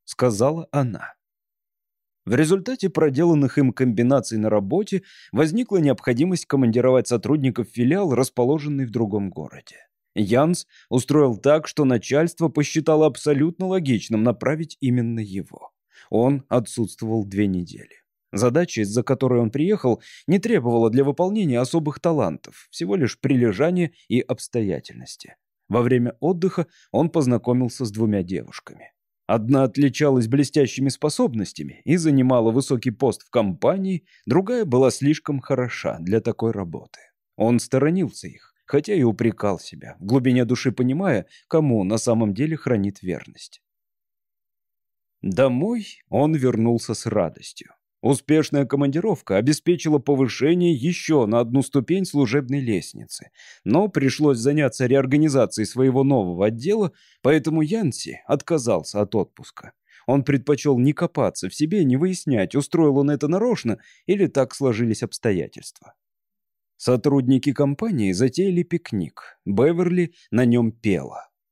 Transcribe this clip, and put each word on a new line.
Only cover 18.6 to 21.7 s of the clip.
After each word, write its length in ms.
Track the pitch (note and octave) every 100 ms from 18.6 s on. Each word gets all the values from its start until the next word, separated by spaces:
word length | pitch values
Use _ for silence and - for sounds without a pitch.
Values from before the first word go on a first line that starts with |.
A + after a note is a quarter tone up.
| F3 A2+
из-за 200 | G2+ A2+
которой 360 | - C3 C3 A#2+
он 100 | A2+
приехал, 520 | C3+ E3+ G#3+ C3 A2 - - -
не 120 | F#3+
требовала 500 | A#3 G3+ A#2+ A#2 A2+
для 140 | B2
выполнения 560 | C#3 C#3 F#3 G#3+ E3+ A#2+
особых 400 | B2+